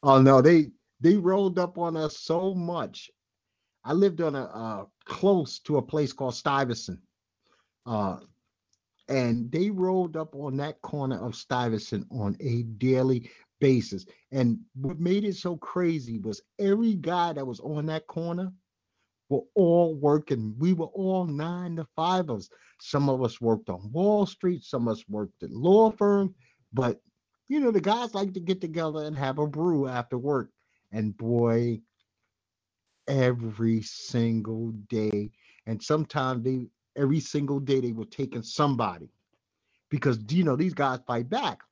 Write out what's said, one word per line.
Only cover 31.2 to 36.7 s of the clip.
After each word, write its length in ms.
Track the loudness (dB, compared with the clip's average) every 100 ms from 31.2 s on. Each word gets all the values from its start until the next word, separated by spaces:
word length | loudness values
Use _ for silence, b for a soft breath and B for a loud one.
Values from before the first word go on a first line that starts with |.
| -2 2 4 2 0 -4 _ _ _ _ _ _ _ _ _ _ _ _ -2
every 720 | 2 2 2 -6 -2 0 2
single 920 | -2 -14 -6 -2 0 0 -4 -6 -8 -10 -6
day, 420 | -2 -2 -2 -6 b b b -8
and 160 | -8
sometimes 640 | -2 -2 0 -2 -2 -2
they, 240 | -2 -4 -6